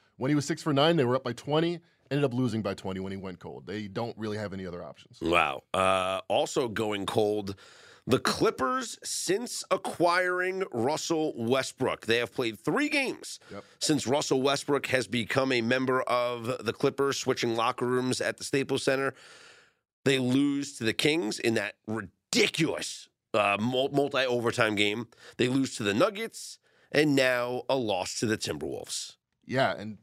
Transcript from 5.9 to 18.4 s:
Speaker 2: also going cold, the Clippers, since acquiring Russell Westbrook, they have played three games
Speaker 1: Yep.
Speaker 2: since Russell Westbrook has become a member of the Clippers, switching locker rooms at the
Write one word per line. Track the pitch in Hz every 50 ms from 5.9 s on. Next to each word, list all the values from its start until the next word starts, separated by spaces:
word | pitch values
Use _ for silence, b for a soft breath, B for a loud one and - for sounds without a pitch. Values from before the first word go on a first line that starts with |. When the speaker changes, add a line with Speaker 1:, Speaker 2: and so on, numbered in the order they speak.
| 95 95 92 92 95 92 - -
Speaker 2:
also | 104 135 156 - - 156 127 113
going | 98 110 110 107 104 101 95
cold, | - - 113 107 104 107 107 98 98 98 B B B B B B B B B B
the | 110 127 113
Clippers, | - - - - 165 220 - - 262 254 254 262 240 - - -
since | - - - - - 160 185 226 247 - - - - -
acquiring | 185 185 - - - - 170 175 175 185 180 180 180 180 180 185 190 190 196 -
Russell | - 113 113 139 156 151 - - 165 156 156 151 -
Westbrook, | 120 113 117 135 131 123 - - - 127 87 80 - -
they | 110 117 120
have | 120 -
played | - 135 123 117 104 -
three | - 151 175 269 294 294
games | 302 285 262 202 - - - - - - B B
Speaker 1:
Yep. | B - B B B B
Speaker 2:
since | - - 156 131 -
Russell | 113 139 151 151 - 143 131
Westbrook | 127 139 139 - - - 143 131 -
has | - 131 131 113 -
become | 120 120 101 - - 135 135 135
a | 127 120
member | 113 117 127 131 131 127 127 131
of | - - 123 123 120 123 123 117 113 120 127 - 104
the | 113
Clippers, | - - 143 135 - - 139 139 131 -
switching | - 131 127 - 123 117 113
locker | 117 113 127 123 - 123
rooms | 123 127 127 127 127 123 -
at | 117 110 113
the | -